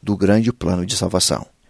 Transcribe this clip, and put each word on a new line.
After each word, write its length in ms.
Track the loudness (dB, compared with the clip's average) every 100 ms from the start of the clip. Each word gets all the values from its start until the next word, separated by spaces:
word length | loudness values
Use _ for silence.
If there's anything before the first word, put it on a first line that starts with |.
do 120 | -4
grande 380 | 0 2 4 2
plano 320 | -2 -2 -2
de 100 | -2
salvação. 520 | -4 -2 0 0 -2 -6 _ _